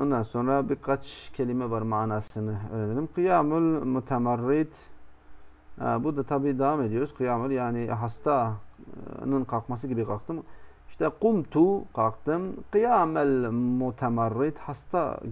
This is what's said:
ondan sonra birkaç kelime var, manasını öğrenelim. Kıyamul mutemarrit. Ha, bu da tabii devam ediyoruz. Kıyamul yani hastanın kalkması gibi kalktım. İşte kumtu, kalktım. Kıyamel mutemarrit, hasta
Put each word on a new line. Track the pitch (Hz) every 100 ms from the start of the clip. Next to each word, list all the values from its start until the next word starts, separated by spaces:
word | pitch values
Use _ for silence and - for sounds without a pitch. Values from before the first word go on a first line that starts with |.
ondan | 143 127
sonra | 107 120 127 139 135
birkaç | 139 - 139 - - -
kelime | - 123 123 120
var, | 113
manasını | 110 107 110 107 104 110 107 101 107
öğrenelim. | 110 107 123 156
Kıyamul | 175 185 175 147 165 165 156
mutemarrit. | 131 131 117 127 120 117 123 151 156 - - - - - - - - - - -
Ha, | 127 117
bu | 147 143
da |
tabii | 127 139 143 131
devam | 135 151
ediyoruz. | 113 117 143
Kıyamul | - 127 117 135
yani | 131 123 117 117
hastanın | 113 117 - 151 139 113 104 - - - - - - 127 135 127
kalkması | 117 - 120 135
gibi | 117
kalktım. | 110 104 - 165 - - - - -
İşte | - 156 -
kumtu, | 220 208 135 147 185 196 -
kalktım. | - 110 - 143 170 190 196 -
Kıyamel | 208 240 220 160 156 143 131 117
mutemarrit, | 117 123 127 127 117 127 117 113 110 151 151
hasta | - 139 - 180 147 - 117